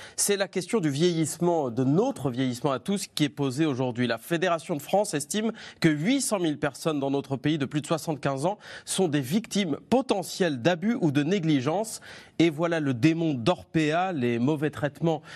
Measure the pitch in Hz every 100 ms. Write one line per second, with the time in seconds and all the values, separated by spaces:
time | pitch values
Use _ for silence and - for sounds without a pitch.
0 | - - - 202 190 190 175 226 156 135
1 | 180 165 151 - 175 165 135 113 131 156
2 | 254 - 139 120 131 120 147 127 - 196
3 | - - 147 - 139 127 160 127 127 120
4 | 123 117 - 170 180 165 - 156 - 190
5 | 208 151 - 208 220 214 - - 165 151
6 | 170 277 254 202 170 143 147 - 170 147
7 | 139 139 135 135 147 156 135 147 - 160
8 | - 139 143 135 160 214 - - - -
9 | 185 143 123 202 - 196 190 - - 240
10 | - 226 170 - 180 135 117 180 196 -
11 | 165 139 143 202 160 143 127 175 220 -
12 | - - - - 170 147 170 165 143 123
13 | 156 165 165 135 113 180 - 165 151 160
14 | 185 165 120 117 127 156 151 - 147 -
15 | 165 156 -